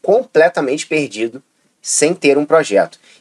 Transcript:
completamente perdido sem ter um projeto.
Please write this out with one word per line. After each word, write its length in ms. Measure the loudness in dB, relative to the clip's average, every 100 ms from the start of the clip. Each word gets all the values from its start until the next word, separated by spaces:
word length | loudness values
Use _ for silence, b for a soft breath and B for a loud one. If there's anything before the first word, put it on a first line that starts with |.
completamente 840 | -2 0 0 2 2 0 -4 -4 -4
perdido 540 | -4 -4 -6 -8 -8 _ _ _ _
sem 320 | -8 -2 0
ter 240 | 0 0 2
um 80 | 2
projeto. 540 | 0 2 0 0 -4 b b